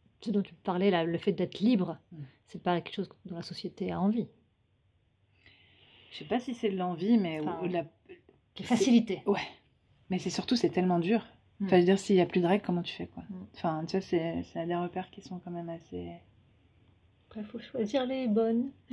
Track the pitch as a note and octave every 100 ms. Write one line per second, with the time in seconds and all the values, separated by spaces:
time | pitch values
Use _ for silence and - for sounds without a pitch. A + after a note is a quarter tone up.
0 | _ _ - G3+ F#3+ - - F3+ G3 F3
1 | E3 E3 - E3+ F3+ - G#3 A#3 E3+ D#3+
2 | - D#3+ C#3 _ _ F3 F3+ F3 - -
3 | F#3 - - E3+ - F3 F#3 - F#3 E3+
4 | G3 A#3 F#3 - _ _ _ _ _ _
5 | _ _ _ _ - _ _ _ _ -
6 | - - D3+ A#3+ B3 A#3+ G#3+ F#3+ F3+ E3
7 | G3 A#3 F3 D#3 D#3 E3+ F3+ F3 D#3+ _
8 | - - _ _ _ - F3 A#3+ C4+ A#3
9 | A3+ F#3 - G3+ - - _ _ _ _
10 | - F#3 F#3 - - A#3+ E3+ F#3 F#3 F3
11 | E3+ A3+ - - _ - G3 F#3 F3 F#3+
12 | - F#3+ F3 F3+ E3+ G3+ - F3 E3+ -
13 | F3 - - F#3 G3 - E3+ D#3 E3 F#3+
14 | F#3+ F3 E3 E3+ F3 F3 E3 F3 F3 F3+
15 | F#3 - - F3+ F3+ F3 E3+ E3 - F3
16 | F3 E3+ _ _ _ _ _ _ _ _
17 | _ _ _ A3 G#3 A#3 - C4 G#3+ C#4+
18 | B3+ C4 B3+ G#3 A3+ A#3 C#4 - -